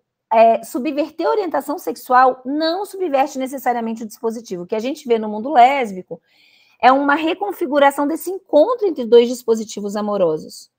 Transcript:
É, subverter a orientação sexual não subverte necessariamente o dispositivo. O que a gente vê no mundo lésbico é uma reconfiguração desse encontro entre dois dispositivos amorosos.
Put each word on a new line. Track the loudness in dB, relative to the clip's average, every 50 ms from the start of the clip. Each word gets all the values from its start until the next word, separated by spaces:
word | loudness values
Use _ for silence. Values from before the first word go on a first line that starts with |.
| _ _ _ _ _ 0
É, | 4 6 6 6 4 2 -2
subverter | -6 -8 -6 -6 -4 -4 -4 -4 -4 -4 -4 -2
a | -2
orientação | 0 -2 -2 -2 -4 -4 -4 -6 -8 -8
sexual | -6 -8 -10 -8 -2 2 4 4 4 4 2 0 -6
não | -6 -4 -2 -2 -2 -2 -4 -6
subverte | -8 -8 -6 -4 -2 0 0 0 0 -2 -8
necessariamente | -8 -8 -8 -6 -2 -2 -2 -2 -4 -6 -6 -8 -10
o |
dispositivo. | -14 -12 -8 -6 -6 -6 -6 -10 -10 -10 -10
O | -8
que | -6 -6
a | -4
gente | -4 -4 -6 -6 -2
vê | 0 0
no | 0 0
mundo | -4 -6 -6 -4 0
lésbico | 4 6 6 6 4 2 -4 -4 -6 -10 -12 -14 -16 -18 _ _ _ _ _ _ _ _ _ _ _ 2
é | 4 4
uma | 4 4 2 0 0
reconfiguração | 0 0 -2 -4 -4 -6 -8 -6 -6 -4 -2 2 4 4 4 2 0 -4
desse | -4 -4 -6 -8 -10
encontro | -10 -10 _ 0 2 4 4 2 0 -2 -2
entre | -4 -4 -4 2
dois | 6 6 6 6
dispositivos | 6 0 -4 -2 -2 -2 -2 -2 -8 -10 -10 -8 -6 -6
amorosos. | -4 -4 -2 0 0 0 0 0 -2 -6 -12 -18 -20 -20 _ _